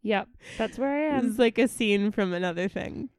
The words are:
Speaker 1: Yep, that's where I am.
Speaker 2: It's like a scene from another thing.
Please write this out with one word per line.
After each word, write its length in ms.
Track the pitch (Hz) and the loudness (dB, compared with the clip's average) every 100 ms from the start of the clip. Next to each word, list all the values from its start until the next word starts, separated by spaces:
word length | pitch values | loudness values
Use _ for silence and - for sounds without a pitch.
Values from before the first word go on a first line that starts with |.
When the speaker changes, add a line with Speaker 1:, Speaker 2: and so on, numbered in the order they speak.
Speaker 1:
Yep, 260 | 214 202 - - - - | 0 -2 -2 -14 -20 -6
that's 220 | 226 - | -6 -2
where 100 | 269 | -2
I 260 | 285 311 277 | 0 0 0
am. 100 | 247 | 0
Speaker 2:
It's 80 | 214 | 4
like 200 | 240 233 | 4 4
a 80 | 247 | 0
scene 440 | - 220 202 202 | 2 2 2 2
from 220 | 208 190 | 0 -2
another 340 | 175 180 170 190 | 0 -2 -2 -4
thing. 420 | 190 - - 262 | -4 -8 -8 -10